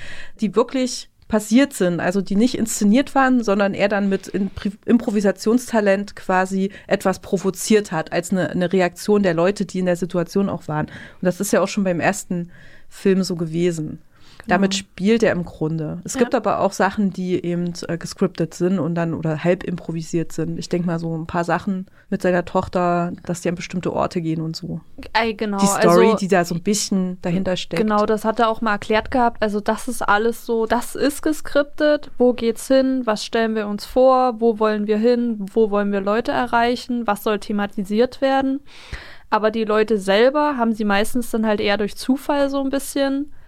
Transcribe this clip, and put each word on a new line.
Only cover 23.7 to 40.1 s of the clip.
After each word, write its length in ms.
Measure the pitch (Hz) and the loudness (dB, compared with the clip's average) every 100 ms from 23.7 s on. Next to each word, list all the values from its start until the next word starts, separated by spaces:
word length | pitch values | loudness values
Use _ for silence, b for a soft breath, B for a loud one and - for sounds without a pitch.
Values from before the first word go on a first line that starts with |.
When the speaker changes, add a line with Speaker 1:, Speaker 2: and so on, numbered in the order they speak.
| 185 165 | -6 -4
Speaker 1:
Orte 300 | - 139 185 | -2 -2 -2
gehen 220 | 160 160 | -4 -4
und 120 | 160 | -4
so. 280 | 160 170 165 - - - | -8 -8 -10 -12 -16 -4
Speaker 2:
Ey, 180 | 220 233 | 0 0
genau, 240 | 208 220 196 | -2 -4 2
Speaker 1:
Die 100 | 196 | 2
Story, 420 | - 175 175 190 | 4 6 6 6
Speaker 2:
also 80 | 208 | 4
Speaker 1:
die 120 | 190 | 2
da 160 | 185 | 2
so 120 | 175 170 | 2 -2
ein 60 | |
bisschen 540 | 196 208 - 196 185 180 | -2 -2 0 -2 -2 -4
dahinter 340 | 185 175 190 180 | -4 -2 -2 -4
steckt. 240 | - - | -4 -2
Speaker 2:
Genau, 240 | 214 208 | 2 2
das 220 | 214 214 220 | 2 0 0
hat 120 | 214 | 2
er 120 | 226 | 0
auch 100 | 220 | 0
mal 120 | 226 | -2
erklärt 380 | 202 - 214 220 | -2 0 0 0
gehabt. 320 | 269 233 233 | 0 0 0
Also 180 | 220 208 | -2 -2
das 280 | 208 214 - | -2 -2 -4
ist 140 | 233 | -2
alles 420 | - 208 233 233 | 2 2 2 -2
so, 220 | - 226 220 | -4 -2 0
das 280 | 226 - | -2 -2
ist 280 | - 262 - | -2 -2 0
geskriptet. 880 | 311 302 - 285 294 - 302 294 - - | -2 -2 0 0 0 0 2 2 -2 2
Wo 160 | 247 | 2
geht's 340 | 240 233 226 - | 2 -2 -2 2
hin? 320 | 269 262 262 233 | 2 4 0 -2
Was 180 | 214 | -4
stellen 300 | - 233 226 | -2 -2 0
wir 120 | 220 208 | -2 -4
uns 200 | 208 - | -6 -2
vor? 560 | 254 262 262 254 220 | 4 6 6 2 2
Wo 160 | 233 214 | 0 2
wollen 280 | 214 214 208 | 0 0 0
wir 120 | 214 | 2
hin? 400 | 233 240 240 214 196 | 4 2 0 -4 -2
Wo 160 | 233 220 | 0 2
wollen 200 | 202 202 | 2 0
wir 120 | 202 | 0
Leute 300 | 196 214 240 | 0 0 0
erreichen? 760 | 262 247 233 233 247 - 240 226 | -2 0 2 2 0 -4 -4 -2
Was 160 | 202 | -2
soll 160 | 226 208 | 0 -2
thematisiert 840 | - 208 202 - 190 208 254 - | -2 -4 -4 -4 0 2 2 0
werden? 400 | 269 269 269 269 B B B B B B - | 0 2 0 -4 B B B B B B -2
Aber 200 | 214 214 | 0 2
die 140 | 226 | 0
Leute 320 | 214 214 220 220 | 2 2 2 2
selber 600 | 190 | 4